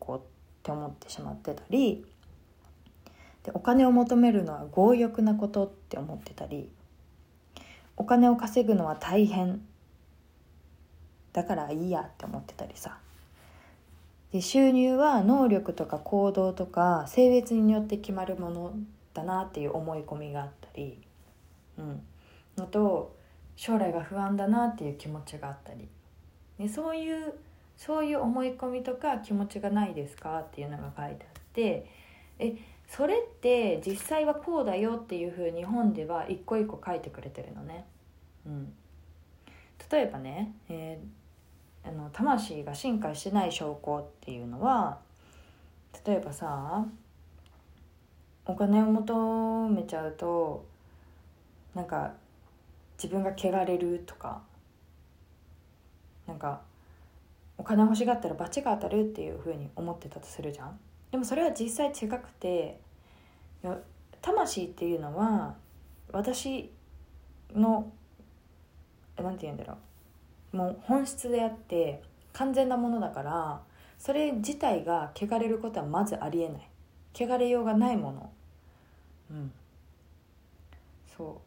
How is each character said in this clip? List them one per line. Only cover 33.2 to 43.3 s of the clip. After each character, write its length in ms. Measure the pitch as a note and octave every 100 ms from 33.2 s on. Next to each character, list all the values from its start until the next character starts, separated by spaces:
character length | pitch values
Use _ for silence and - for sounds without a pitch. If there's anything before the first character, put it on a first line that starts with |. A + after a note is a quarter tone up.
| A#4 -
て 400 | A#3+ B3 G#3+ D#3+ F#3+
実 100 | G3
際 280 | - D#4
は 100 | D4+
こ 280 | D4 F4 E4
う 20 |
だ 120 | A3 F#3
よ 200 | A3 A#3
っ 80 |
て 120 | - F3+
い 120 | F3
う 20 |
ふ 140 | F3
う 60 | E3+
に 140 | E3+
本 280 | F3+ A#3+ G#3+
で 120 | E3
は 240 | D#3 E3+ -
一 140 | F#3
個 120 | - A3
一 100 | G#3+
個 140 | -
書 100 | -
い 60 | E3
て 100 | -
く 100 | -
れ 100 | C#3
て 120 | -
る 120 | -
の 80 | C#3+
ね。 240 | C#3+ E3+ - - - - - - D3+
う 40 |
ん。 220 | D3 C#3 - - - - - - - - - - - -
例 120 | D4+
え 40 | -
ば 120 | C3+
ね、 360 | C3 D#3 G#3+ - -
え 320 | E3 D#3+ D#3+ D#3+ - - _ _ - _ -
ー、 40 | -
あ 40 |
の、 180 | D#3 D3
魂 500 | - C4+ B3 - D3+
が 120 | C#3+
進 260 | C#3+ C4+ A3
化 140 | E3
し 100 | D3
て 60 | G3